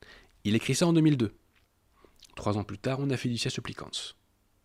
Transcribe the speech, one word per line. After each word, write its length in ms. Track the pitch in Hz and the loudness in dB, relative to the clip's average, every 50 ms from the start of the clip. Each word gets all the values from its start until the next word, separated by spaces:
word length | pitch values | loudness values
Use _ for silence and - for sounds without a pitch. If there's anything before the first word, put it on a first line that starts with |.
| - - - - - _ _ _ - | -20 -20 -20 -20 -20 _ _ _ 0
Il 120 | 104 107 | 0 2
écrit 200 | 113 - - 135 | 2 2 0 2
ça 100 | - 180 | 2 4
en 80 | 170 170 | 4 6
deux 80 | 160 | 6
mille 160 | 156 156 147 | 6 6 4
deux. 160 | 123 117 104 - _ _ _ _ _ _ _ _ _ _ _ _ _ - _ _ _ - - _ | 4 2 -2 -2 _ _ _ _ _ _ _ _ _ _ _ _ _ -20 _ _ _ -20 -18 _
Trois 220 | - - 107 101 | -6 -4 -2 -2
ans 60 | 107 98 | -2 -2
plus 140 | - 101 | -4 -8
tard, 220 | - - 127 131 135 | -6 -4 -4 -4 -2
on 100 | 143 139 | -2 -2
a 80 | 131 | -2
Fiducia 320 | - - 123 117 113 - 123 | -2 -2 -2 -2 -2 -4 -4
Supplicans. 640 | - 120 - - - - - - - - - - - _ _ _ _ _ _ _ _ _ | -4 -6 -8 -10 -12 -12 -12 -10 -10 -10 -10 -12 -16 _ _ _ _ _ _ _ _ _